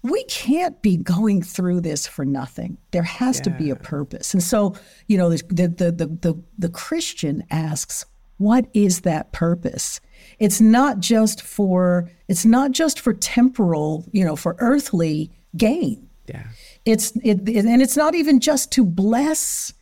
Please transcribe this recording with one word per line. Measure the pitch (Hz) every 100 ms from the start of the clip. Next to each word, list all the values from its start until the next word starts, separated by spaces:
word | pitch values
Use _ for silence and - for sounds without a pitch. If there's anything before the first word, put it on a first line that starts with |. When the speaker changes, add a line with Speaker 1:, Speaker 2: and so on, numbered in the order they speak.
Speaker 1:
"We | 240 403
can't | 523 - 220 302 359 -
be | 214 175
going | 175 175 220 202
through | 170 - 180 180
this | 165 151 -
for | -
nothing. | 139 139 127 - 175 - _
There | 175
has | 170 - 254 240
to | 226
be | - 151
a |
Speaker 2:
Yeah. | 131
Speaker 1:
purpose." | - 143 143 - -
And | 190
so, | 175 220 202 202 - _ _
you | 202
know, | 175
the, | 165 -
the, | 170 180
the, | 170 175
the, | 170 156
the, | 160 170 160 - -
the | 170
Christian | 170 - 330 330 - 151 143 -
asks, | 160 160 151 - - - _ _ _
"What | 202 240 247
is | 214 202 175
that | 180 156 -
purpose?" | - 170 170 170 - - - _ - - _
It's | 214 196
not | 220 233 277 202
just | 175 226 220 -
for, | - - 202 180 180 175 170 _ -
it's | 175
not | 220 240 277
just | 262 320 -
for | -
temporal, | 214 - - 247 254 185 160 151 156 175
you | 208
know, | 180 151
for | 175 -
earthly | 240 285 - 180 165 151 156 - _ 160
gain. | 220 311 147 220 - _ -
Speaker 2:
Yeah. | 143 - - - -
Speaker 1:
It's, | - 220 - -
it, | - 196 196
it, | 226
and | 214 240
it's | 262 294
not | 302 339
even | 302 269
just | 269 285 -
to | -
bless, | 208 170 196 226 294 311 - - - -